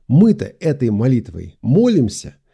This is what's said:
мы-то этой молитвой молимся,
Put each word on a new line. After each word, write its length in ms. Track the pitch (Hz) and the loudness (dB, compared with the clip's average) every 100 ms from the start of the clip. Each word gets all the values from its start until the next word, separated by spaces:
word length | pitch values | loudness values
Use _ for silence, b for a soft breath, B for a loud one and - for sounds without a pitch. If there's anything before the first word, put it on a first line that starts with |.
| - | 0
мы-то 340 | 135 220 208 - | 4 4 2 -4
этой 440 | - 170 143 120 | -6 -6 -2 -2
молитвой 680 | 104 123 127 107 85 87 - | 0 0 0 -2 -12 -16 -10
молимся, 720 | 110 151 240 202 113 - - - _ | 0 2 2 2 0 -4 -14 -20 _